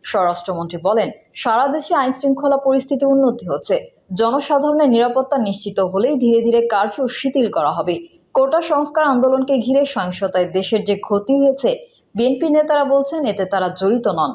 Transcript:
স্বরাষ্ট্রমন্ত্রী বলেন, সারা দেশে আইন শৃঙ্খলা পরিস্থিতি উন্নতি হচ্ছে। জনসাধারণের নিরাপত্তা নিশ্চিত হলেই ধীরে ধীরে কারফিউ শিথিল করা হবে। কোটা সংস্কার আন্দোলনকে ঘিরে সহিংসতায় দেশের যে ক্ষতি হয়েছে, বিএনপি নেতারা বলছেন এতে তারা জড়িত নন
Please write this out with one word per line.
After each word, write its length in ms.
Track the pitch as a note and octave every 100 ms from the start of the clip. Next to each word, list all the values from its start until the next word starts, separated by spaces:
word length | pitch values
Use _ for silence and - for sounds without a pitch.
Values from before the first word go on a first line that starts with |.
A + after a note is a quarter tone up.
স্বরাষ্ট্রমন্ত্রী 720 | - G#3 F3 F3 - E3+ E3+ E3+
বলেন, 260 | F3 A3+ F3+ - _
সারা 320 | - B3 A3+ C#4
দেশে 240 | D4+ D4
আইন 180 | E4 C4
শৃঙ্খলা 460 | C4 C#4 C4+ C#4+ C#4
পরিস্থিতি 460 | C4+ C4 C4 C4+ C#4
উন্নতি 380 | C4+ C4 - F3+
হচ্ছে। 280 | D3+ - F#3 - _ _
জনসাধারণের 720 | F#3 A3+ C4+ C#4+ C#4+ D4 D4+ D4
নিরাপত্তা 480 | A#3 A#3+ B3 C4 C4+
নিশ্চিত 400 | G#3 G3+ G#3 -
হলেই 360 | F#3 F#3+ B3 C#4+
ধীরে 240 | A#3+ A#3
ধীরে 180 | A#3 A#3 A#3
কারফিউ 400 | G3+ G#3+ B3+ B3+
শিথিল 400 | - C4+ C4+ A3+
করা 220 | E3+ D3+
হবে। 220 | E3+ E3+ E3+ - _ _
কোটা 260 | C4+ C4 D#4+
সংস্কার 420 | E4 D4 D4 D#4
আন্দোলনকে 500 | D4+ B3 C4 C4 C4 C4+
ঘিরে 240 | A3+ C4+
সহিংসতায় 640 | C#4 A3+ F3+ F3+ G3 F#3+ E3+
দেশের 280 | F3+ F#3+ G#3+
যে 100 | G3 G3
ক্ষতি 380 | - G3+ G3+ C#4
হয়েছে, 320 | C#4 C4 A3+ - - _ _
বিএনপি 320 | G3+ A#3+ C4+ E4
নেতারা 340 | D4+ D4+ D4
বলছেন 360 | C4+ C#4 C#4 D#4+
এতে 200 | C4 G3 F#3
তারা 220 | F#3+ F#3
জড়িত 380 | F3+ F#3+ A#3+ A3+
নন 220 | E3+ D3